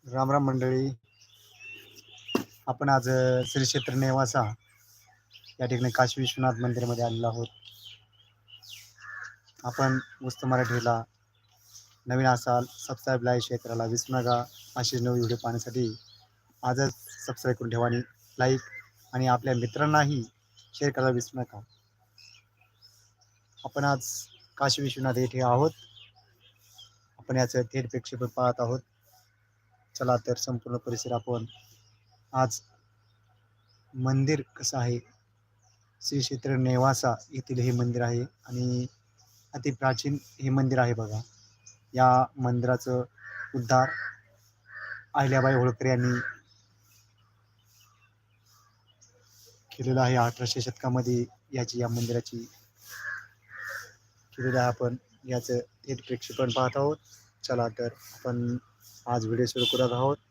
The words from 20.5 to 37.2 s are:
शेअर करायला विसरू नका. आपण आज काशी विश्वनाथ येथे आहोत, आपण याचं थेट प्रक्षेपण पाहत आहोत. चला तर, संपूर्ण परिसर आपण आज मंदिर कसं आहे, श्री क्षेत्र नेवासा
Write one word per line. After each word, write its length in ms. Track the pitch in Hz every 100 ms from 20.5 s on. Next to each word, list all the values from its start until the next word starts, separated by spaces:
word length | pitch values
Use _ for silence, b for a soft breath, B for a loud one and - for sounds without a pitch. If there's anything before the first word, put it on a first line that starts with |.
| _ _
शेअर 180 | - 143
करायला 200 | 135 131
विसरू 300 | 123 - 131
नका. 180 | 117 104 110 _ _ _ _ _ - - _ _ _ _ - _ _ _ _ _ _ - -
आपण 180 | 143
आज 420 | 143 139 - - - - _ -
काशी 240 | 139 139
विश्वनाथ 320 | 139 127 131 123
येथे 260 | 127 127
आहोत, 280 | 123 123 156 - - - - _ _ _ _ _ _ - - _ _ _
आपण 180 | 120 131
याचं 240 | 123 127
थेट 300 | 117 135 123
प्रक्षेपण 360 | 127 - 120 120
पाहत 260 | - 123 120
आहोत. 200 | 117 123 _ _ _ _ _ _ _ _ _ _ _ -
चला 220 | 127 123
तर, 160 | 120
संपूर्ण 440 | 120 - 120 123 120
परिसर 340 | - 117 123
आपण 340 | 117 113 120 113 - - - _ _ _ _ _
आज 280 | 131 131 - _ _ _ _ _ _ _ _ _ _ _ _ _ 131
मंदिर 460 | 127 131 135 151
कसं 360 | 131 - 131 135
आहे, 220 | 120 120 - _ _ _ _ _ _ _ _ _
श्री 180 | - 143
क्षेत्र 360 | 127 131 143 131
नेवासा 560 | 127 127 131 131 127 113